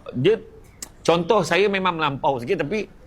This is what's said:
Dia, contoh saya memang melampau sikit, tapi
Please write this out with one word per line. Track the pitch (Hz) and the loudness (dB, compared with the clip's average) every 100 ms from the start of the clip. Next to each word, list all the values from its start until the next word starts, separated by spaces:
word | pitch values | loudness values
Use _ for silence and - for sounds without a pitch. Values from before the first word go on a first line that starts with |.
| - 123 | -10 0
Dia, | 156 220 - - - - - - | 2 2 -2 -20 -20 -20 -20 -6
contoh | - 170 170 214 | 2 2 4 2
saya | 156 170 202 | 2 2 2
memang | 196 185 165 | 0 -2 -2
melampau | 151 135 151 131 | -2 -2 -2 -2
sikit, | 139 190 | -2 -4
tapi | 143 214 - - | -2 -4 -6 -12